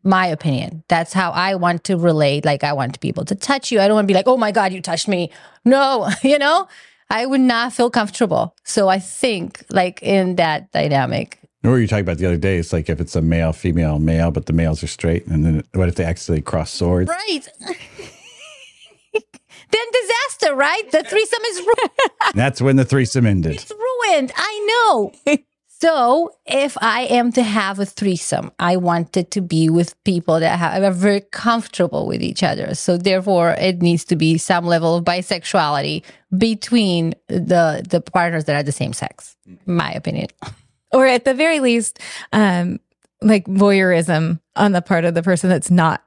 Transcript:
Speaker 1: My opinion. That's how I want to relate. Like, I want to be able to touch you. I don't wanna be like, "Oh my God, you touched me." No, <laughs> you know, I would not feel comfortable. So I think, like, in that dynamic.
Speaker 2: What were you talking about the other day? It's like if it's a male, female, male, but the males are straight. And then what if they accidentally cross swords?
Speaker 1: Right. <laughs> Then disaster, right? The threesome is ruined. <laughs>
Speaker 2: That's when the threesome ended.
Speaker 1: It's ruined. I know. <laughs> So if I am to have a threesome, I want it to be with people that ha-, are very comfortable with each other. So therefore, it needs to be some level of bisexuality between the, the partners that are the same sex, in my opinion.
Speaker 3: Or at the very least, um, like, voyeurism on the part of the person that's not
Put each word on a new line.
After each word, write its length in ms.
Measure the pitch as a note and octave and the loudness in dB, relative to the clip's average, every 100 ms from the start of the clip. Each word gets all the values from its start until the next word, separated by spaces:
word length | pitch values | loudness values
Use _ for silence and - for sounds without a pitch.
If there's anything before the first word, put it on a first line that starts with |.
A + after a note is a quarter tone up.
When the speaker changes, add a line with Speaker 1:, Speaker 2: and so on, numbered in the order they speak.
Speaker 1:
My 240 | G3 F#3+ F#3 | 2 2 0
opinion. 560 | D3+ D#3+ C3+ - D#3+ _ | -2 -2 -2 -4 -12 _
That's 240 | E3+ E3+ | -2 0
how 180 | F#3 F3+ | -2 -2
I 240 | E3+ F#3 F#3+ | -2 -2 0
want 280 | F3 E3+ - | -2 -2 -2
to 120 | F#3 | 0
relate. 480 | E3+ D#3 C#3+ D3 D3+ | 2 4 2 2 0
Like, 180 | C#3+ | 0
I 100 | D3 | -2
want 200 | C#3+ B2+ C#3+ | -2 -4 -6
to 40 | |
be 100 | - | -6
able 160 | - - | -6 -6
to 100 | G3 | -6
touch 360 | - C#4 - | -2 -4 0
you. 80 | A3 | 2
I 80 | G3 | 4
don't 80 | G#3+ | 4
wanna 120 | G3+ | 4
be 60 | F#3 | 2
like, 120 | G3+ | 2
"Oh 100 | B3+ | 2
my 140 | G#3+ | 2
God, 220 | G#3 G3 | 0 0
you 80 | F#3 | -2
touched 260 | D#3+ E3 - | -6 -6 -2
me." 240 | F#3 E3+ - - _ | -2 -4 -10 -20 _
No, 460 | A#3 C4+ C4+ B3+ G3+ F#3+ | 2 4 4 0 -2 -2
<laughs> 60 | |
you 140 | C4 D4 | 2 2
know, 280 | C#4+ E4+ F#4 - - _ _ | 2 0 -2 -14 -20 _ _
I 160 | A3 B3 | -4 0
would 160 | C4+ | 2
not 320 | B3+ A#3 A#3+ | 2 2 -2
feel 160 | - A#3+ | 0 0
comfortable. 680 | B3 G#3 - A3 E3 F3+ _ | 0 -2 -2 0 0 -2 _
So 260 | - - F#3+ | -4 0 2
I 100 | F#3+ | 2
think, 640 | - - B3+ G3+ F3 - _ | -2 -4 -4 -2 -6 -12 _
like, 320 | F#3+ F3+ - | -2 -2 -2
in 340 | - G3 F#3 F3 | 0 2 2 0
that 360 | E3 D3+ - | 0 -2 -4
dynamic. 680 | - D3 C#3 B2+ A#2+ - - _ _ | -2 0 0 0 -4 -6 -14 _ _
Speaker 2:
What 100 | A2 | 2
were 80 | B2+ | 2
you 80 | G#2+ | 2
talking 180 | G#2+ F#2 | 0 0
about 140 | D#2+ | 0
the 60 | F2+ | 0
other 120 | F2 | 0
day? 200 | G2 F#2 | 0 0
It's 140 | D#2+ | 0
like 180 | E2+ D#2+ | -4 -2
if 120 | D#2+ | -4
it's 160 | E2 E2+ | -2 0
a 40 | |
male, 300 | D#2+ E2 D#2+ | 0 2 0
female, 480 | D#2+ F2 E2 D#2+ D2+ | -2 -2 0 0 0
male, 320 | D#2 E2 E2+ | 0 2 0
but 140 | D2+ - | -2 -2
the 80 | |
males 280 | E2 E2 D#2 | 0 0 -2
are 60 | D#2+ | -6
straight. 400 | - E2+ E2+ - | -4 -2 -2 -2
And 160 | D#2+ | 0
then 200 | D#2+ D#2 - | 2 0 -2
what 160 | F#2+ F2+ | -2 -2
if 60 | E2+ | 0
they 100 | E2 | -4
accidentally 360 | F2 - D#2+ | -4 -2 -4
cross 300 | - E2+ D#2 | -2 -4 -4
swords? 380 | - F2 F2+ F#2+ | -4 0 0 0
Speaker 1:
Right. 380 | F4 G#4+ D#4+ - _ | -4 -4 -6 -8 _
<laughs> 200 | - F4+ - - G4+ - - B4+ D5+ D5 C5+ _ - G#4+ _ G#4+ _ - _ - _ | -14 -14 -14 -20 -20 -20 -20 -20 -20 -20 -20 _ -20 _ _ -10 _ -20 _ -20 _
Then 140 | A4 A#4 | -4 0
disaster, 640 | B4 G4+ A#4 C5+ - D#4+ C4+ | -2 0 -2 -2 -2 -2 2
right? 360 | C#4+ F#4 G4+ | 0 0 0
The 120 | D#4 | -2
threesome 400 | D4+ G4+ A4 A#4 A4+ | 0 -2 0 -2 -6
is 140 | F4+ | -6
ruined. 320 | F4+ A#4+ A#4+ - C#5 | 0 0 0 -2 -2
<laughs> 220 | _ - | _ -2
Speaker 2:
That's 260 | - A#2+ - | 0 0 0
when 160 | C3 C3+ | 2 4
the 80 | B2+ | 4
threesome 420 | C3+ A#2+ C3 A2+ | 0 0 2 2
ended. 260 | F#2+ D#2+ | 2 -2
Speaker 1:
It's 180 | D2 - | -6 -12
ruined. 600 | G#4 A#4+ B4+ A4+ D#4+ C4 - | -8 -4 -2 2 2 0 -4
I 320 | F#4+ G#4+ G#4 | -6 -4 -2
know. 440 | A#4 A4+ C4+ G3+ _ - | 2 2 2 -2 _ -2
<laughs> 160 | D4 _ _ _ _ | -2 _ _ _ _
So 500 | E4 D#4 A#3+ D4 E4+ _ - | 0 2 2 2 0 _ -4
if 300 | C4+ C#4 A#3 | -2 -2 -2
I 220 | A3+ A3 | -2 -2
am 280 | B3+ A#3+ A#3+ | 0 2 2
to 100 | A#3 | 2
have 380 | A3+ G#3+ G3 G3 | 0 0 -2 -4
a 60 | G3 | -6
threesome, 680 | - G3+ F3+ - - - - | -2 -2 -2 -4 -6 -6 -4
I 160 | F3 F#3 | 0 2
want 400 | F3 E3+ E3 - | 2 0 0 -2
it 160 | F3 | -2
to 80 | G#3 | -4
be 300 | F3 D#3+ D#3+ | -2 2 4
with 260 | E3 E3+ - | 2 0 -2
people 380 | - F3 E3 E3 | -2 -2 0 0
that 180 | E3 F#3+ | 2 0
ha-, 260 | E3 F#3+ G3 | -2 0 0
are 60 | |
very 300 | F3+ G3+ G3+ | 2 2 0
comfortable 840 | G3+ - A#3 A#3 A3 - F3 - - | -4 -6 -2 -2 -4 -2 -2 -2 -4
with 160 | - | -4
each 220 | - - | -4 -2
other. 320 | F3+ - - - | -2 -2 -6 -4
So 220 | - F3 | -2 0
therefore, 540 | F3+ F#3 F#3+ F3+ E3+ | 2 0 2 2 2
it 300 | - F#3+ F3 | 2 -2 2
needs 220 | F3 E3+ - | 2 2 0
to 120 | E3 | 0
be 200 | D#3+ D#3+ | 2 2
some 280 | - F3+ E3+ | 2 0 2
level 320 | E3+ E3 E3+ | 0 2 0
of 80 | E3+ | 0
bisexuality 960 | F3+ F3+ F3+ - F#3+ D3+ D3 C#3+ D3+ - - _ F#3 | -4 -4 -6 -2 0 0 -2 -4 -6 -10 -20 _ 0
between 760 | A3+ A3 - A#3+ G3+ F3 E3 - _ | 0 -2 0 0 2 0 -2 -6 _
the, 520 | F3+ E3+ F3 E3 D3 - | -6 0 2 2 -2 -4
the 120 | E3+ | -4
partners 420 | - F#3 E3+ E3 | -2 -2 0 -2
that 140 | D3+ D3 | -2 -2
are 60 | |
the 100 | C#3+ | -4
same 180 | - - | -6 -6
sex, 460 | B2 - - - _ _ | -8 -12 -14 -20 _ _
in 280 | F#3 - | -16 -4
my 200 | E3+ D3 | -4 -2
opinion. 340 | - D3+ D#3+ - _ - - _ _ _ | -6 -6 -6 -8 _ -18 -18 _ _ _
Speaker 3:
Or 160 | C4 C4 | 2 4
at 160 | B3 | 4
the 100 | C4+ | 0
very 280 | C4 D#4+ D#4 | 0 0 2
least, 380 | B3+ A#3 G#3+ - - - - | 2 0 -2 -10 -18 -18 -2
um, 480 | G#3+ G#3 F3+ F3 - _ _ _ _ | 2 2 2 -2 -6 _ _ _ _
like, 240 | G#3+ G#3 F#3 | 2 2 2
voyeurism 960 | F#3+ G3+ G3 F#3 E3+ E3 D#3+ E3 E3+ _ - | 2 4 4 4 2 2 0 0 -4 _ 0
on 160 | G3+ | 2
the 80 | F3+ | 2
part 240 | F3 F3 E3+ | 0 0 0
of 80 | |
the 100 | E3+ | 0
person 260 | E3 F3+ F#3 | 0 0 2
that's 220 | F3 - | 0 2
not 320 | F3+ D#3+ - | 4 4 0